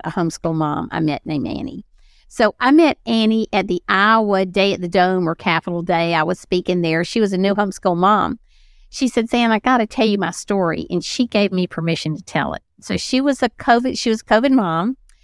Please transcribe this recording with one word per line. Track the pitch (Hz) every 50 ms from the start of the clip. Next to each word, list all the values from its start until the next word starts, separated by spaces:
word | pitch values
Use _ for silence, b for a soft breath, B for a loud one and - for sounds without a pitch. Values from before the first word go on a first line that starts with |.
| -
a | 165
homeschool | - 196 170 165 - - - 165 160
mom | 160 156 147 147 - 165 -
I | - 170
met | 160 151 143 - -
named | - 156 143 - -
Annie. | - - - - - 185 - _ _ _ _ _ _ _ _ _
So | - - 233 208 - -
I | 240 254
met | 285 320 339 285 - - -
Annie | 233 226 226 220 214 220 226 214 - -
at | 202 185 208
the | - - - -
Iowa | 202 190 202 214 226 226 220 202 202 190 196
Day | 185 175 202 190 202 196
at | 185
the | 180 175
Dome | 170 196 180 185 185 185 175 160
or | 170
Capitol | - - 190 165 165 - 185 175 170
Day. | 170 175 175 165 170 170 170
I | 160 156
was | 165 180 -
speaking | - - - 180 180 - 180 180
there. | 170 165 160 165 175
She | - - 226
was | 220 196 196
a | 180
new | 190 196 196
homeschool | 208 208 196 - - - 190 175
mom. | 170 180 196 214 196 175 - - - _ _ _ _ _ _ - _ - -
She | - - 269 240
said, | - 240 226 233
"Zan, | - 240 240 226
I | 220 208
gotta | - 254 262 240 220
tell | 214 - - 226 214
you | 202 202
my | 185 165
story." | 170 - - - 208 196 185 165 156 160 160 -
And | 180 175 -
she | - - - 247 240
gave | - 208 202 190
me | 190 185 180 -
permission | - - 165 165 165 - - 156 156
to | - -
tell | - - 156 135 - -
it. | - _ _ _ _
So | - - 185 -
she | - - - 254
was | 269 285 269 - -
a | 233
covid, | - - - - 233 240 247 262 240 -
she | - 240
was | 220 226
a | -
covid | - 214 220 247 285
mom. | 262 262 202 170 160 165 180 233 269 - _ _ - _